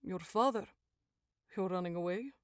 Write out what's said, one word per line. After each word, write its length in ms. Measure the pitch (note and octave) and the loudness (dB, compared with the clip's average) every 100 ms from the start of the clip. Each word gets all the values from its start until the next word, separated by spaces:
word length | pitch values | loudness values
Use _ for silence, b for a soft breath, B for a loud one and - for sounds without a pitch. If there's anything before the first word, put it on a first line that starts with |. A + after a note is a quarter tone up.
Your 160 | - F3+ | -4 -6
father? 480 | E3 G#3 B3 A#3 G3 - _ _ _ _ _ _ _ - | -2 4 4 4 -4 -14 _ _ _ _ _ _ _ -2
You're 140 | F#3+ | 0
running 260 | F3+ F3+ E3+ | 0 -2 -2
away? 380 | F3 F#3 B3+ - | 0 -2 -4 -12